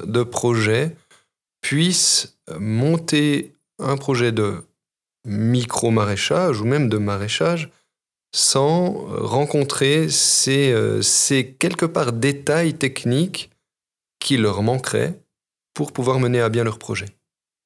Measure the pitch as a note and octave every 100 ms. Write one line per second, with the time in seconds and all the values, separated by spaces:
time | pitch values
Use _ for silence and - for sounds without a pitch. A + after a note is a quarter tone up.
0 | - A#2 A#2+ - B2 A2+ G#2+ A2+ D#3+ D#3+
1 | _ _ _ _ _ _ - D#3 F3 F3
2 | - - - _ - D#2+ G#2 A2 C#3+ E3
3 | E3 D3+ D3 C#3+ - _ _ - A#2+ C3+
4 | C3+ B2+ A#2+ A2+ G2+ F#2 - _ _ _
5 | _ _ A2+ G#2 A2+ B2 A#2 - A#2+ A2
6 | G#2 G2 - D3+ F3+ A#2 A2+ D3 B2+ G#2+
7 | G2+ G2 G#2 - E3 E3+ D#3 _ _ _
8 | _ _ _ - - C3+ C#3+ E3+ F3+ -
9 | - - - B2 D3 D3+ C#3 - C3+ D3+
10 | D#3 C#3 - - - C3+ C#3 A2+ G#2+ G#2+
11 | G#2 - - C#3 B2 - E3+ F3 E3 E3
12 | B2+ A#2 C3+ C#3 C#3 D#3 E3+ D#3+ C3+ -
13 | B2 C3 F3+ - - _ _ _ _ _
14 | _ - - C3 G#2+ G2 G#2+ C3 C3 A2
15 | C3 F#3 _ _ _ _ _ - C#3+ -
16 | B2 C3 B2 B2 A2+ A#2 A2+ G#2+ - F#2
17 | G2 - _ _ _ _